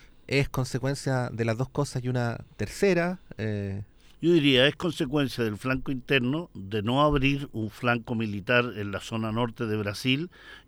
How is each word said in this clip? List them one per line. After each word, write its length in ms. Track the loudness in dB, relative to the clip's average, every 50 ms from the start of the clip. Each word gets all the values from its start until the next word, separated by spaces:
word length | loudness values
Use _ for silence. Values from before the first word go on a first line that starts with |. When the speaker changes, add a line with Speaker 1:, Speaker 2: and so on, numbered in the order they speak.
| -20 -20 -20 -20 -8
Speaker 1:
¿Es 220 | 0 0 2 2 2
consecuencia 800 | 0 -2 -2 -2 -2 -2 -2 -2 -2 -2 -2 0 0 0 0 -2 -2
de 120 | -2 0
las 120 | 0 0
dos 120 | 0 -2 -2
cosas 340 | -2 -2 -2 -2 -4 -4 -4
y 40 | -2
una 360 | 0 0 0 0 -2 -4 -10 -14 -8
tercera? 640 | -6 -6 -6 -2 2 2 4 4 4 2 0 -2 -6 -10 -16 -8 -6
Eh, 460 | -4 -2 -2 -2 -4 -4 -6 -8 -10 -12 _ -20 -20 -20 -12 -2
Speaker 2:
Yo 120 | 2 4 4
diría, 340 | 6 6 6 6 6 6
es 80 | 4 4
consecuencia 680 | 2 -2 -4 -2 -2 -4 0 0 0 0 0 0 -2 -2
del 120 | -2 -2
flanco 360 | -2 -2 -2 -2 -2 -2 -4 -4
interno, 580 | -6 -2 0 0 2 2 2 0 -2 -4 -8 _
de 300 | -14 -10 -6 -4 -2 0
no 200 | 2 4 4 4
abrir 460 | 4 4 4 4 2 2 0 -4 -6 -6
un 180 | -6 -6 -6
flanco 440 | -6 -2 0 0 0 0 -2 -4 -4
militar 560 | -2 -2 -2 -4 -6 0 2 4 4 4 2 -2
en 140 | -6 -6 -4
la 100 | -6 -6
zona 300 | -6 -6 -4 -4 -2 -2
norte 360 | 0 0 -2 -2 -2 -4 -4
de 100 | -2 -2
Brasil 540 | -2 -2 -4 -4 -2 0 0 2 2 0 -6 -10 -18 -20 -20 -20 -20 -14